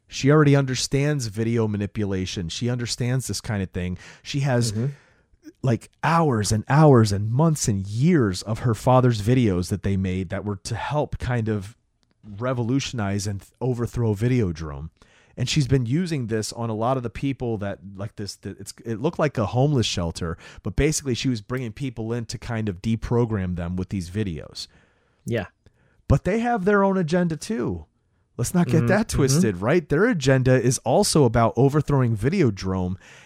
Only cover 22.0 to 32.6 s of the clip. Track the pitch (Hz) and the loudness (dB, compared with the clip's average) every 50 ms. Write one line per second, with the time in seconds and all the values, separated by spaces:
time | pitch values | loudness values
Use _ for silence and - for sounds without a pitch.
22 | 110 113 117 120 113 - - - - - 120 110 110 104 90 87 - 113 113 110 | -6 -6 -6 -6 -6 -8 -10 -10 -8 -6 -6 -4 -4 -4 -4 -4 -2 -2 -2 -2
23 | - - 123 117 120 110 110 98 92 90 90 85 85 87 90 90 92 - 110 98 | -2 0 0 2 2 0 0 -2 -2 -4 -4 -4 -4 -4 -4 -6 -6 -4 -6 -6
24 | 85 87 90 107 110 95 80 65 50 - - - - - _ _ _ _ _ _ | -6 -6 -6 -6 -4 -4 -6 -8 -12 -14 -14 -16 -16 -16 _ _ _ _ _ _
25 | _ _ _ _ - - 117 110 90 - _ _ _ _ _ _ _ _ _ _ | _ _ _ _ -8 -4 -4 -4 -4 -6 _ _ _ _ _ _ _ _ _ _
26 | _ - 139 135 - 180 202 226 233 240 240 220 175 208 208 202 196 196 190 190 | _ 0 0 2 0 0 -2 0 0 -2 -2 0 0 2 2 4 4 2 2 0
27 | 180 147 180 180 180 170 160 147 - - 220 247 226 135 90 82 76 _ _ _ | 0 0 0 0 0 0 -4 -6 -6 -6 -6 -4 -4 -4 -6 -8 -10 _ _ _
28 | _ _ _ _ _ _ _ - 120 - - 175 170 - 143 156 120 117 190 208 | _ _ _ _ _ _ _ -6 -4 0 2 2 2 4 4 2 4 4 2 2
29 | 226 - - - 139 127 135 165 175 110 92 87 101 120 165 180 151 - 143 156 | 0 0 0 2 2 4 4 4 4 2 0 0 0 0 2 2 0 0 2 2
30 | 208 254 240 156 127 139 135 131 123 131 127 131 107 123 127 - - 113 139 185 | 2 2 2 2 2 4 4 4 4 4 4 4 4 2 0 0 0 0 2 2
31 | - - - 160 139 117 117 120 117 113 - 113 135 139 139 156 - - 143 135 | 2 4 4 4 4 4 4 4 2 2 4 4 2 4 4 2 0 2 2 2
32 | 127 117 113 98 110 139 190 202 151 117 101 92 | 2 2 0 0 0 0 2 2 2 2 0 -2